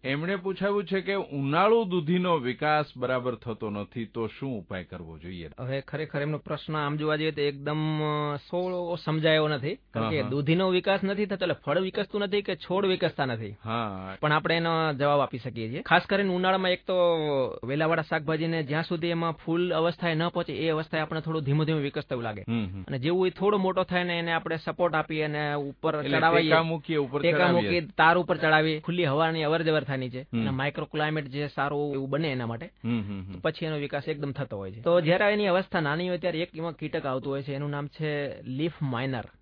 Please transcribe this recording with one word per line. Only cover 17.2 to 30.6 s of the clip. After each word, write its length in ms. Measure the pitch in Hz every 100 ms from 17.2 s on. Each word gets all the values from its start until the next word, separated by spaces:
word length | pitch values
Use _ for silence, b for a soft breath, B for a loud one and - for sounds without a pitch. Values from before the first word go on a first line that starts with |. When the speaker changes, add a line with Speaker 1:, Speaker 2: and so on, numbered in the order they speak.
| 151 139 123 -
Speaker 2:
વેલાવાળા 380 | 117 143 160 165
શાકભાજીને 600 | 156 165 151 160 165 165
જ્યાં 200 | 143 151
સુધી 260 | 165 175 170
એમાં 240 | 170 165
ફૂલ 420 | 165 - 170 180
અવસ્થાએ 400 | 160 165 170 175
ન 140 | 160 170
પહોંચે, 240 | 175 170
એ 160 | 113 160
અવસ્થાએ 320 | 156 160 160
આપણે 200 | 156 160
થોડું 220 | 156 160
ધીમું 240 | 139 147 151
ધીમું 160 | 160
વિકસતા 320 | 139 151 147
એવું 100 | 127
લાગે. 200 | 117 104 95
Speaker 1:
હમ, 160 | 117
હમ. 180 | 101 95
Speaker 2:
અને 160 | 92 135
જેવું 280 | 135 180 185
એ 40 |
થોડો 280 | - 190 208
મોટો 240 | 185 185
થાય 220 | 185 180
ને 140 | 180 170
એને 140 | 170
આપણે 240 | 165 165 160
સપોર્ટ 380 | 165 160 175
આપીએ 280 | 156 156 156
અને 320 | 151 147 151
ઉપર 420 | 147 143 - 156 156
Speaker 1:
એટલે 140 | 139 156
Speaker 2:
ચડાવીએ. 320 | 160 170 160
Speaker 1:
ટેકા 120 | 160
મૂકીએ, 340 | 165 165 143 156
ઉપર 260 | 139 139
Speaker 2:
ટેકા 160 | 165 151
Speaker 1:
ચડાવીએ. 240 | 175 175
Speaker 2:
મૂકીએ, 180 | - 175
તાર 380 | 160 - 165 170
ઉપર 180 | 165 170
ચડાવીએ, 440 | 160 156 160 156
ખુલ્લી 240 | 156 175
હવાની 380 | 165 139 160 160
અવર 200 | 151 165
જવર 220 | 160 156
થાય 100 | 143
નીચે, 260 | 135 127 127
Speaker 1:
હમ. 200 | 135 117
Speaker 2:
અને 100 | 110
માઇક્રોક્લાઇમેટ 720 | 131